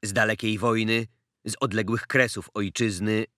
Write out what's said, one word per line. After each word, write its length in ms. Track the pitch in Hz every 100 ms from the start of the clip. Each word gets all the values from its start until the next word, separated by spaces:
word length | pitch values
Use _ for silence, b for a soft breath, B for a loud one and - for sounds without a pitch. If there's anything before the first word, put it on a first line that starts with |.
z 100 | 104
dalekiej 440 | 98 107 110 110 107
wojny, 500 | 117 113 110 113 113 _ _ _ -
z 100 | 98
odległych 480 | 123 107 101 113 -
kresów 420 | 135 123 101 -
ojczyzny, 720 | 107 98 - 113 90 107 107 110